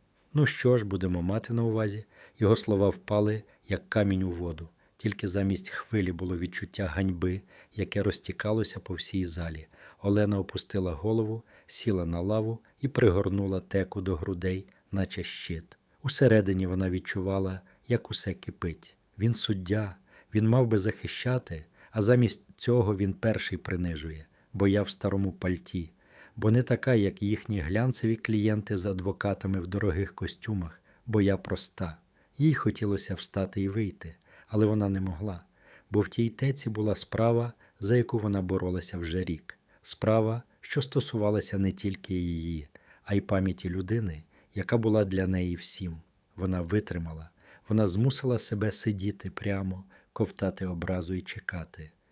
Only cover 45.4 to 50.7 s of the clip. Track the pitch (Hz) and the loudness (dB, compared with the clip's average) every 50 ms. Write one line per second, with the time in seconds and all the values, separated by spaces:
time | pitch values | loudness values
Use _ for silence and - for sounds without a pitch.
45.4 | 90 90 87 85 - - - - 92 87 82 80 - _ _ _ _ _ _ - | 0 -2 -4 -4 -6 -8 -6 -6 -6 -8 -8 -10 -14 _ _ _ _ _ _ -4
46.4 | 92 92 92 90 85 85 98 107 104 - - 87 82 82 80 80 80 82 _ _ | -2 -2 -2 -2 -2 0 0 -2 -2 -2 -4 -6 -6 -6 -8 -10 -14 -16 _ _
47.4 | _ - - - _ - 107 110 110 95 87 101 117 135 131 - - 127 123 113 | _ -20 -20 -20 _ 0 2 4 4 4 2 2 2 2 2 0 0 -2 -2 -2
48.4 | - - 110 101 107 107 - - - 113 104 95 95 104 98 - - 95 - - | -2 -4 -2 -2 0 -2 -2 -2 -2 -2 -2 -2 -2 -4 -6 -6 -10 -12 -10 -6
49.4 | - 104 98 98 98 95 92 92 95 - - - _ _ _ - 110 98 - - | -4 -2 -2 -2 -2 -4 -6 -6 -10 -16 -20 -20 _ _ _ -2 -2 -2 -2 -2
50.4 | 98 95 92 - 95 92 | -2 -2 -2 -4 -4 -6